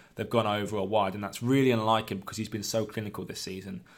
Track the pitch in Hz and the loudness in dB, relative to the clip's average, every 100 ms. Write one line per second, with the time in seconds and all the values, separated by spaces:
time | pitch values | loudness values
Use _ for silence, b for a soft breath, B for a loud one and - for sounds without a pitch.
0 | B - 107 117 107 104 98 107 95 107 | B -8 0 2 4 2 0 -2 2 2
1 | 98 104 101 - 120 135 131 117 110 110 | 2 0 -8 -4 2 4 6 4 4 2
2 | 110 95 - 110 110 107 98 113 107 - | 2 -6 -6 -8 -6 -6 -2 -2 -2 -4
3 | 104 92 90 - - 95 95 92 - | -6 -8 -10 -8 -8 -8 -10 -12 -14